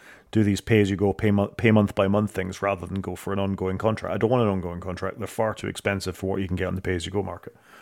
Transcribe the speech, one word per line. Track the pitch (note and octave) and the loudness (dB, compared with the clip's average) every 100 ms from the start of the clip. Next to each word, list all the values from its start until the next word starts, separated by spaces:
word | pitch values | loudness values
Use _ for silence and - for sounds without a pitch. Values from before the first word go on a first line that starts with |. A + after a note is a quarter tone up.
| - - _ | -10 -20 _
do | A2 | 2
these | G#2 G2 | 4 2
pay-as-you-go, | - A2 G2 F#2+ G2+ | 4 4 4 2 0
pay | - G#2+ | 2 2
mo-, | G2+ G2+ | 2 2
pay | - A2 | 2 6
month-by-month | G#2+ G2+ - G2 G#2 G#2 | 6 6 4 2 2 0
things | - F#2 - | -4 -6 -4
rather | G2 F#2+ F2+ | -4 -4 -6
than | F#2+ | -6
go | F2+ F#2 | -6 -8
for | G2+ | -6
an | G2 | -2
ongoing | G2 G2 F#2+ F#2+ | -2 -2 -2 0
contract. | A2 G#2+ F2+ G2 | 0 0 -4 0
I | |
don't | A2+ | 2
want | B2+ | 4
an | G#2+ | 2
ongoing | F#2+ E2+ F2 | 0 -4 -8
contract. | F#2 F2 F#2+ - | -8 -6 -6 -6
They're | G2+ | -8
far | - A2 | -4 -2
too | G#2 G#2 | -2 -8
expensive | - G#2 G2 F#2+ F2+ | -4 -2 -2 -4 -6
for | F#2+ | -4
what | G2 | -2
you | F#2+ | -2
can | F2+ | -2
get | F#2 | -2
on | |
the | F#2 | -4
pay-as-you-go | F#2+ F2+ E2 G2+ | -2 -2 -2 -4
market | F#2 F2 - - _ - | -4 -8 -16 -20 _ -20